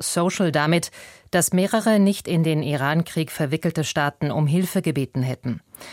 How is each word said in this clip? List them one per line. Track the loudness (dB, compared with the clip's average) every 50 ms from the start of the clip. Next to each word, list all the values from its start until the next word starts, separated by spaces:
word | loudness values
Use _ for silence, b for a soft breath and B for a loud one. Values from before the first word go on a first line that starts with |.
| -8
Social | -4 -2 0 0 0 0 0 0 0
damit, | 2 2 2 2 2 2 0 -4 B B B B B B B B
dass | 0 0 2 2 2
mehrere | 2 2 2 0 0 2 2 4 4
nicht | 4 4 2 0 -2
in | -2 0 2 2
den | 2 2 0 0
Iran-Krieg | 0 -2 0 0 0 0 0 0 -2 -2 -4 -4 -4
verwickelte | -4 -4 -4 -2 -2 -2 -2 -2 -2 -2 -2
Staaten | -2 0 0 0 -2 -2 -2 -4 -2 0
um | 0 0 2
Hilfe | 2 2 0 0 0 -2 -2
gebeten | -2 -2 -2 -2 -4 -2 -4 -4
hätten. | -4 -4 -6 -6 -6 -6 -8 -10 _ B B B B